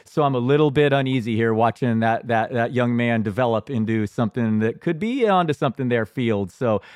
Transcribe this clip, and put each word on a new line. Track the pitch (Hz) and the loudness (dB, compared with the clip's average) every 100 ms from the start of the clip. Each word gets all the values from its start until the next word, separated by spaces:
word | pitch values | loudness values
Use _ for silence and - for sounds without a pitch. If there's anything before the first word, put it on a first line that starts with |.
so | - - | -8 -2
I'm | 143 | 0
a | 131 | 0
little | 120 143 151 | 2 4 4
bit | 139 147 | 4 2
uneasy | 139 131 131 113 110 | 2 0 -2 -2 0
here | 113 | 0
watching | 110 113 - 123 113 | 2 2 0 0 0
that, | 113 117 123 | 0 0 -2
that, | 113 113 | -2 -2
that | 123 117 | -2 -2
young | 123 120 120 | 0 0 0
man | 120 113 | 0 0
develop | 107 101 123 110 - | -2 -2 0 -2 -2
into | 123 110 113 104 | -4 -2 -2 -2
something | - 110 127 113 107 | -2 -4 -2 -2 0
that | 110 - | -2 -2
could | 165 160 | -4 -4
be | 214 269 220 | -4 0 2
onto | 185 165 | 2 0
something | 139 143 123 127 | 0 -2 -2 -2
there, | 120 | -2
Fields. | 107 - 117 101 95 | -2 -2 -2 0 -4
So | - 120 104 - | -4 -2 -2 -4